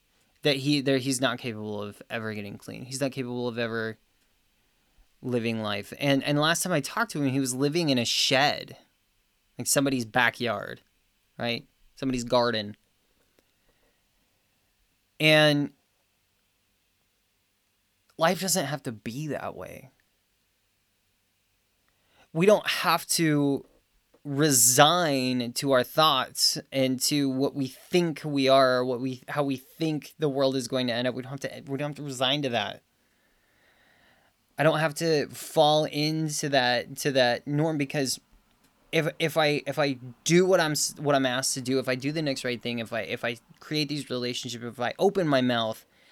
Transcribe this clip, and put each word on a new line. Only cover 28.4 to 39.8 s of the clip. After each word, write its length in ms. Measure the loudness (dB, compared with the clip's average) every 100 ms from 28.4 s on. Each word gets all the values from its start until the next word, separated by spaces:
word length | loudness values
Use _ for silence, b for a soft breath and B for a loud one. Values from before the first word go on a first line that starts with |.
| 4
are, 360 | 6 6 2
what 160 | 0 -2
we, 220 | -4 -8 -6
how 140 | -4
we 140 | -2 -4
think 580 | -8 -6 -4 -4 -8 -4
the 100 | -2
world 280 | 2 2 0
is 120 | -2
going 180 | -2 -2
to 40 |
end 160 | -2 -2
up. 60 |
We 80 | -4
don't 80 | -8
have 100 | -10
to, 220 | -10 -10 -10
we 120 | -8
don't 120 | -6
have 60 | -8
to 60 |
resign 400 | -10 -2 0 0
to 80 | -2
that. 320 | -2 -4 -8 _ b b b b b b b b b b b b b b _ _ 0
I 40 |
don't 160 | 2 2
have 160 | 0 -2
to 300 | 0 0 0
fall 560 | -8 -2 2 4 4
into 640 | 0 -2 -2 -2 -2 -4 0
that, 460 | 2 2 0 -4 -6
to 140 | 0
that 340 | 2 2 2 -2
norm, 320 | 0 0 0
because 420 | -2 -2 -2 -4 _ _ _ _ _ _ _
if, 160 | -2 -2 -2
if 200 | -2 2
I, 240 | 2 0 -2
if 120 |
I 180 | -2